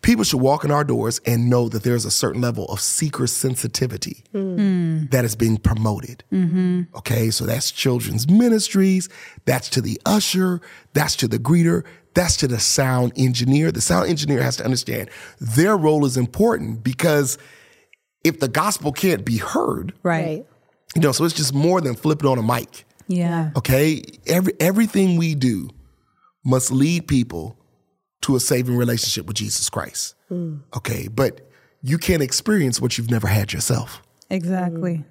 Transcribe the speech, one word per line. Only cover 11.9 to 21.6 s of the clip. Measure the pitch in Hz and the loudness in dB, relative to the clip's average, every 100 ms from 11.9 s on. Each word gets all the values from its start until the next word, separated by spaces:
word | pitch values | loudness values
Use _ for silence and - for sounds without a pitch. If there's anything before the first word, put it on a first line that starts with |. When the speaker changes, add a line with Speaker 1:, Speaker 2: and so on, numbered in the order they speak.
| - _ - | -20 _ 0
Speaker 1:
that's | 175 - | 0 0
to | 139 | 0
the | 117 | 0
sound | - - 135 127 123 123 | 0 2 2 2 0 2
engineer. | 131 120 123 143 160 | 2 2 2 4 2
The | 160 | 0
sound | - 175 180 | 0 0 2
engineer | 160 147 135 | -2 0 0
has | 127 120 | 0 -2
to | - | -2
understand | 123 - 113 - - - - | -2 -2 -6 -8 -14 -20 -10
their | 117 113 180 208 | -2 2 4 4
role | 156 156 143 | 2 2 2
is | 127 | 0
important, | 123 - 226 139 - 113 | -4 2 2 2 -4 -6
because | 127 131 170 147 135 - - - _ _ _ _ _ _ 160 | -6 0 2 2 0 -4 -12 -20 _ _ _ _ _ _ -2
if | - | 0
the | 131 | -2
gospel | 147 160 - - | 0 0 -2 -4
can't | - 190 131 | 0 0 0
be | 107 113 | 0 -2
heard, | - 302 - - 90 - | -2 -2 -2 -2 -6 -6
Speaker 3:
Right. | 180 165 170 | -2 -2 -2
Speaker 2:
Right. | 156 262 _ _ _ _ 165 | -6 -10 _ _ _ _ 2
Speaker 1:
you | |
know, | 151 | 2
so | 127 | 2
it's | 165 | 0
just | 156 143 | 0 -2
more | 139 | 2